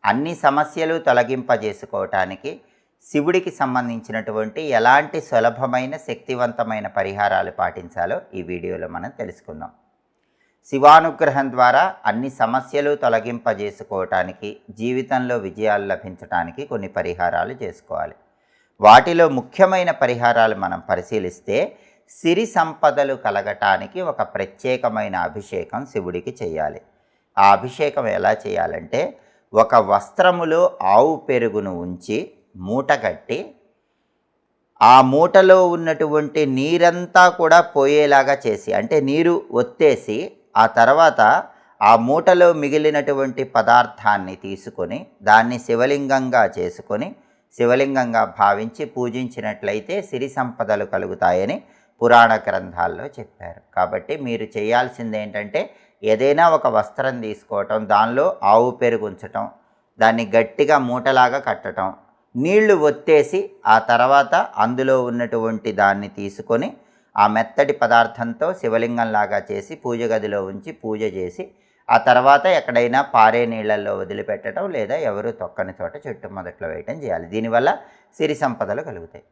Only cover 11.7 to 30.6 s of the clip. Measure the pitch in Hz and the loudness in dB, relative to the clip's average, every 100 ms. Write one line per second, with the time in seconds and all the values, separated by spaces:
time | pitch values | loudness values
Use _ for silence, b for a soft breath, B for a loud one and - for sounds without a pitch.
11.7 | 131 185 - 110 107 135 131 113 127 127 | 4 0 -2 -6 -4 -6 -4 -4 -2 -4
12.7 | 143 143 143 127 117 110 120 117 101 104 | -4 -2 -2 0 -2 -4 -6 -6 -4 -6
13.7 | 98 107 98 92 95 90 92 104 104 _ | -12 -10 -8 -4 -4 -4 -8 -14 -14 _
14.7 | 101 113 127 127 131 127 123 98 95 107 | -10 -6 -6 -4 -4 -4 -6 -6 -4 -2
15.7 | 104 101 92 98 87 - 90 82 82 143 | -2 -2 -8 -8 -18 -8 -6 -6 -10 -10
16.7 | 117 95 95 87 87 87 87 87 131 107 | -10 -8 -8 -6 -4 -4 -4 -6 -8 -14
17.7 | 82 _ 78 78 - _ _ _ _ _ | -16 _ -10 -10 -14 _ _ _ _ _
18.7 | _ 104 117 135 170 165 135 - - 185 | _ 8 8 8 2 2 2 -8 2 2
19.7 | 190 180 156 131 120 120 117 113 101 92 | 4 -2 0 -2 2 2 4 2 0 -6
20.7 | 87 - 92 87 110 92 - - 104 175 | -8 -4 -6 -4 -6 -6 -10 -4 -2 -2
21.7 | b b b b - 165 175 220 185 165 | b b b b -6 0 0 0 -2 -4
22.7 | 151 151 143 139 135 117 101 98 101 101 | 0 0 0 -2 -2 -4 -4 -4 -2 0
23.7 | 95 - 175 175 - 107 101 95 - 131 | 0 -2 -10 -8 -6 -8 -6 -10 -8 -6
24.7 | 127 120 110 104 92 90 107 101 92 85 | -4 -4 -4 -6 -6 -6 -8 -12 -10 -10
25.7 | 110 135 110 90 90 107 123 92 78 76 | -12 -10 -10 -8 -10 -12 -12 -10 -8 -8
26.7 | - _ _ _ _ _ - 98 98 123 | -10 _ _ _ _ _ 4 6 6 2
27.7 | 127 151 143 120 95 98 110 104 92 85 | -4 -4 -2 -4 0 0 -2 -4 -4 -4
28.7 | 82 82 123 170 - b b b 107 113 | -6 -6 -4 -6 -8 b b b 2 4
29.7 | 120 98 101 - - 185 175 165 160 | 4 4 0 0 0 2 2 0 2